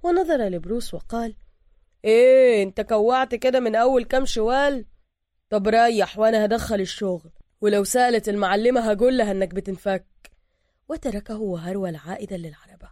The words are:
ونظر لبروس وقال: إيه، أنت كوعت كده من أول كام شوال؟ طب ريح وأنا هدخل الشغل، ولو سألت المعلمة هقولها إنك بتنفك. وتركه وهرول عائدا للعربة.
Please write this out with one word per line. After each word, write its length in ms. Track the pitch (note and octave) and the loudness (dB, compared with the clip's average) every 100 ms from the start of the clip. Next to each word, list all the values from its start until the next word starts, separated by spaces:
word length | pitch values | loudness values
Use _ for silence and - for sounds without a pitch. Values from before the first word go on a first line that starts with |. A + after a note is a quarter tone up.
ونظر 460 | F4 F4 E4+ D4+ G#3+ | 0 0 0 0 -2
لبروس 460 | F3 F3 A#3 A#3 | -4 -6 -6 -6
وقال: 420 | B3+ - A#3 A#3 G#3+ - _ _ _ _ _ | -10 -8 -6 -6 -10 -20 _ _ _ _ _
إيه، 580 | G#3+ A3+ B3+ C4 B3+ A3 | 2 6 8 8 6 4
أنت 180 | G3 - | 0 -4
كوعت 540 | G#3+ A3 G#3+ B3+ C4 | -2 0 2 0 -2
كده 260 | A#3 B3+ B3+ | -2 0 0
من 140 | A#3+ | 0
أول 300 | G#3+ B3 C4 | 2 2 2
كام 200 | A#3+ F3 | 0 -2
شوال؟ 600 | F3 A#3 A3 C4 C#4+ C#4 - _ _ _ _ _ _ | -2 -2 0 0 0 -2 -8 _ _ _ _ _ _
طب 180 | G#3 G3+ | -2 2
ريح 500 | A3+ A#3 A3+ F#3 G3+ | 4 4 2 -2 2
وأنا 260 | A3 A3+ | 2 2
هدخل 360 | G#3+ A3+ - G#3+ | 0 -2 -2 -4
الشغل، 500 | F#3 - G3+ F3 E3 - - _ | -4 -6 -6 -6 -10 -20 -20 _
ولو 240 | G#3 G#3 | 0 0
سألت 440 | G3 B3+ B3 A#3 G#3+ | 0 2 2 2 -2
المعلمة 520 | G3+ G3 G3+ A3+ B3+ | -2 0 2 2 2
هقولها 520 | A3 G#3 A#3+ B3+ G#3+ | 0 2 2 2 -2
إنك 220 | G3 F#3+ | -2 -4
بتنفك. 520 | F#3 G3 F#3 - F#3+ - _ - _ _ _ _ _ _ | -6 -10 -8 -4 -6 -8 _ -20 _ _ _ _ _ _
وتركه 500 | E4 C4+ G3+ G#3 G#3+ | -8 -6 -8 -10 -8
وهرول 580 | G#3+ F3 E3+ G3 F#3 D#3 | -6 -8 -8 -6 -6 -8
عائدا 400 | D#3 F#3+ G#3 F#3+ | -12 -12 -10 -12
للعربة. 520 | E3 D3 _ - - | -12 -18 _ -20 -20